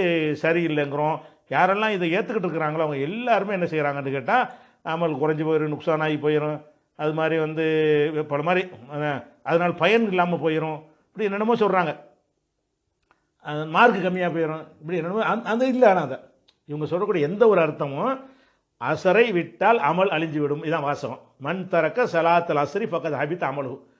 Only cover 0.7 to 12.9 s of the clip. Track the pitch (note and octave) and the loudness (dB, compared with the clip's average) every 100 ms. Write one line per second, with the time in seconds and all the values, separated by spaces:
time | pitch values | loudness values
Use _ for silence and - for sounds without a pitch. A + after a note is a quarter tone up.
0.7 | D3+ C#3+ C#3 D3+ D3+ - _ _ C#3 F#3+ | 0 -2 -2 -2 -4 -10 _ _ 2 2
1.7 | G3+ A3 G3 F3 F3+ A3+ A3 F3 D#3+ D#3 | 2 -2 -2 0 -2 -2 -4 -2 -2 -2
2.7 | D#3+ D#3 C#3 C#3+ A3 B3 G#3 G3 F#3+ F3 | -2 -2 -2 -4 -4 0 0 0 -4 -4
3.7 | D#3 C#3+ C#3 C3+ C3+ B2 A#3+ A#3+ - - | -2 -2 -2 -4 -4 0 0 0 -6 -20
4.7 | _ D#3+ E3 E3+ C#3 D#3 D#3 D#3+ D#3 D#3 | _ -8 -2 -2 0 0 0 0 0 0
5.7 | C#3+ - D#3 D#3 D3+ D3+ D3+ D3+ D3 - | -4 -2 0 0 0 0 0 -2 -6 -12
6.7 | _ _ - D3+ D#3 D#3+ D#3+ D#3 D#3 D#3+ | _ _ -6 -4 0 0 0 -2 -2 0
7.7 | D#3 D#3 D3+ D3 D#3 D3+ C#3+ D#3 F3+ F#3 | 2 2 2 2 -2 -4 -2 0 0 -2
8.7 | - B2 D3 D3+ C3+ - _ C3 E3 F3 | -12 -12 -6 -4 -4 -10 _ -2 0 0
9.7 | E3+ E3+ A3+ A3 F3+ F3 E3+ D#3+ D#3 D#3+ | 0 2 4 2 2 0 0 0 -2 -4
10.7 | D3+ - _ _ F3 G#3 G3+ G#3+ A#3 G#3 | -8 -14 _ _ -6 -4 -2 0 2 2
11.7 | F#3 E3 C#3+ - _ _ _ _ _ _ | 2 0 -4 -14 _ _ _ _ _ _
12.7 | _ _ | _ _